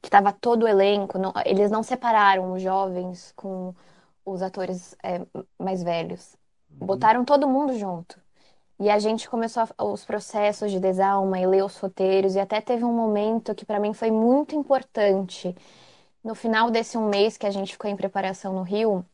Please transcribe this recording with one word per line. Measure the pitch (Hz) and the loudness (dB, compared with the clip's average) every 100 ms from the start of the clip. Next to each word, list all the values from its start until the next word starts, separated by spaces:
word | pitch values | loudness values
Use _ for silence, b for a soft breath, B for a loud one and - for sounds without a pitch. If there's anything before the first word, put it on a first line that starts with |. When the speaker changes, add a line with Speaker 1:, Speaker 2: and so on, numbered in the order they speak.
Speaker 1:
que | - | 6
tava | 202 202 | 4 4
todo | 196 240 240 | 0 0 2
o | 226 | 4
elenco, | 196 196 208 196 185 | 6 4 2 -2 -4
não... | 190 - - | -4 -2 0
eles | 196 202 | 2 2
não | 220 | 0
separaram | 226 254 240 220 202 190 185 | -2 -4 2 4 6 4 0
os | 185 | -4
jovens | 185 190 196 180 180 180 - - | -2 0 -2 -4 -8 -12 -18 -16
com | 196 185 185 180 b b b b - | -12 -10 -10 -14 b b b b -10
os | 190 | -6
atores, | 190 185 185 180 - - | -6 -6 -6 -8 -10 -14
é, | 196 180 180 - 190 _ | -8 -8 -8 -14 -16 _
mais | 185 190 | -6 -4
velhos. | 175 170 165 180 - _ _ _ _ 147 | -2 -4 -4 -10 -16 _ _ _ _ -14
Speaker 2:
Uhum. | 185 | -6
Speaker 1:
Botaram | 196 220 233 247 | 0 2 2 4
todo | 285 277 | 4 4
mundo | 262 294 247 | 0 0 -4
junto. | 196 175 170 - _ _ _ _ _ _ | -6 -8 -12 -20 _ _ _ _ _ _
E | 208 | 2
a | 208 | 2
gente | 214 220 - | 2 -4 -4
começou | 240 226 233 226 - | -6 -4 -2 -4 -4
a, | |
os | 214 202 - | -6 -6 -6
processos | 208 - 214 208 208 208 | -8 -6 0 0 0 -2
de | 190 | 0
Desalma | 190 185 196 196 190 185 | 0 2 2 2 0 0
e | 185 | 2
ler | 190 | 2
os | 196 - | 2 -4
roteiros, | 196 - 190 190 190 190 | -10 -2 2 4 2 0
e | |
até | 196 214 | -2 -4
teve | 214 240 240 | -2 -2 0
um | |
momento | 233 220 208 208 226 226 208 | 0 0 0 0 -2 -4 -10
que | - | -4
pra | 208 | -2
mim | 208 | -2
foi | 214 226 | -2 0
muito | 220 226 269 302 302 | 2 4 2 0 -4
importante. | 277 269 262 - 208 190 190 - 180 180 b b b b b b | 0 0 0 0 2 2 -2 -8 -10 -10 b b b b b b
No | 220 220 | -12 -6
final | 233 220 233 | 0 2 2
desse | 226 220 233 | 0 -2 -4
um | 220 | 0
mês | 202 214 - | 2 2 0
que | 208 | -4
a | |
gente | 196 196 | -4 -8
ficou | - 208 | -8 -8
em | 202 | -4
preparação | 196 196 190 190 196 | -4 -4 -4 -6 -6
no | 190 | -6
Rio | 180 208 220 190 180 | -2 0 0 0 -4